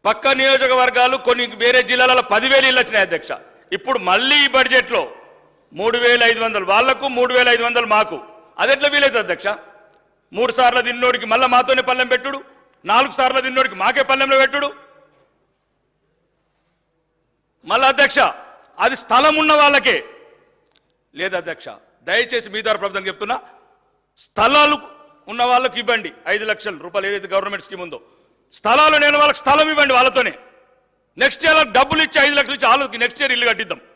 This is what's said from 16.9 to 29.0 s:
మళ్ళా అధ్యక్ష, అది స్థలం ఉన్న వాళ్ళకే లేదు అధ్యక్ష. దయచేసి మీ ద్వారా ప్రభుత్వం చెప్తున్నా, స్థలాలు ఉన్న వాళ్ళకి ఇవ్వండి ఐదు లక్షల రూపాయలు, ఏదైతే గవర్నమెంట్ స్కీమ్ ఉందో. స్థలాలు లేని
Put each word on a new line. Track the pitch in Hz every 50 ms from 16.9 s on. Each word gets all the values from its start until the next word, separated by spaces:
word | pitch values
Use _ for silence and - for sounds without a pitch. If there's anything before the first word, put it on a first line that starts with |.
| _ _ _ _ _ _ _ _ _ _ _ _ _ _ _
మళ్ళా | 160 202 247 269 262
అధ్యక్ష, | 262 277 277 277 - 277 240 160 - - - - - - _ _ _ -
అది | 196 247 262
స్థలం | - - - 214 254 285 311 311
ఉన్న | 311 311 311
వాళ్ళకే | 302 294 294 285 285 269 - 262 202 139 - - - - - - _ _ _ _ _ _ _ _ _ _ _ _ _ _ _ _ _
లేదు | 147 180 190 185
అధ్యక్ష. | 175 160 170 156 - - 131 107 98 _ _ _ _
దయచేసి | _ 165 190 226 247 240 247 233 - 208
మీ | 190 214
ద్వారా | 214 220 214 190
ప్రభుత్వం | 196 196 185 196 190
చెప్తున్నా, | 190 185 190 208 202 254 - - - - _ _ _ _ _ _ _ _ _ _ _ _ _
స్థలాలు | - _ _ 202 214 247 285 294 294 294 302 294 - - - - - _ _ _ _ -
ఉన్న | 214 240
వాళ్ళకి | 240 247 247 247 254 240 - 233
ఇవ్వండి | 233 220 233 220 185 156 - - - 160
ఐదు | 196 214 214
లక్షల | 214 208 214 - 214 185 143
రూపాయలు, | 151 175 170 202 190
ఏదైతే | 196 202 196 180 180 190
గవర్నమెంట్ | 196 190 202 202 185 -
స్కీమ్ | - 202 180
ఉందో. | 180 170 139 117 _ _ _ _ _ _ _ _ _ _
స్థలాలు | - - - 208 240 285 302 311 302
లేని | 294